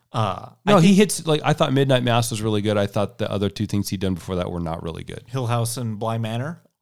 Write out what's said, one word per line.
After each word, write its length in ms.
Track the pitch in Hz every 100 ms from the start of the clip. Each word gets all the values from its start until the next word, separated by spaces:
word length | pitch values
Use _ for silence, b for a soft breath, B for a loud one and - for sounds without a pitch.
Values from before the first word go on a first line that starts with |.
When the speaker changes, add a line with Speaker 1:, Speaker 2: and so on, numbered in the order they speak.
| b
Speaker 1:
Uh, 380 | 127 107 90 - -
Speaker 2:
No, 140 | - 202
Speaker 1:
I 20 |
Speaker 2:
he 80 | 175
Speaker 1:
think 80 | 190
Speaker 2:
hits, 280 | 175 - 160
like, 140 | 151
I 80 | 135
thought 200 | 151 156
Midnight 300 | 131 139 127
Mass 280 | 123 117 117
was 100 | 110
really 200 | 110 107
good. 140 | 104 104
I 100 | 101
thought 320 | 107 98 -
the 120 | 107
other 180 | 101 101
two 160 | - 104
things 220 | 101 95
he'd 100 | 98
done 140 | 95
before 220 | 90 90 92
that 140 | 92
were 100 | 87
not 220 | 85 82
really 220 | 82 85
good. 200 | - - -
Speaker 1:
Hill 180 | 123 117
House 300 | 120 117 -
and 220 | 117 104
Bly 180 | 113 113
Manor. 420 | 110 117 143 175 _ _